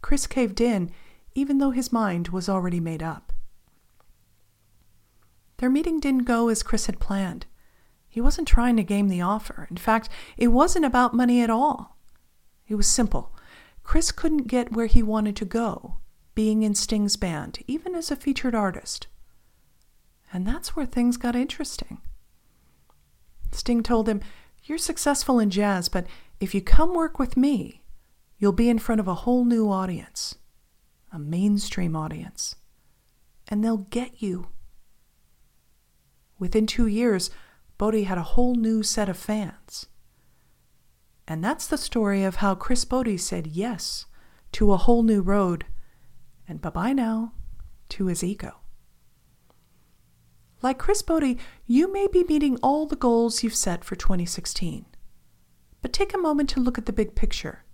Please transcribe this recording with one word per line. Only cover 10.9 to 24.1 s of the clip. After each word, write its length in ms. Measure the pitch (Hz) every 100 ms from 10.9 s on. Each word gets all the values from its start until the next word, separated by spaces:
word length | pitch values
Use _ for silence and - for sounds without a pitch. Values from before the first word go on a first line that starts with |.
| 247 247
money 300 | 240 247 240
at 80 | 233
all. 480 | 226 294 - - - - - _ _ _ _ _
It 80 |
was 120 | 214 -
simple. 500 | - 226 143 - - - - - -
Chris 260 | - 320 320
couldn't 380 | - 330 302 240
get 240 | 247 240
where 140 | 226 226
he 160 | 240
wanted 340 | 214 214 214 208
to 80 |
go, 540 | 196 226 233 - - - - _ _
being 280 | - 214 214
in 120 | 214
Sting's 420 | 202 - 214 208 208
band, 420 | 185 156 - - -
even 280 | 294 370
as 160 | 349 330
a 60 | 277
featured 380 | - 262 254
artist. 540 | 233 196 - - - - - - _ _ _ _ _ _ _ _ _ _
And 140 | 185 185
that's 280 | 285 -
where 120 | - 254
things 320 | 254 240 240
got 180 | 247 240
interesting. 640 | 269 - 302 - - - - - _ _ _ _ _ _ _ _ _ _ _ - -
Sting 300 | - - 240
told 260 | 226 240
him, 140 | 220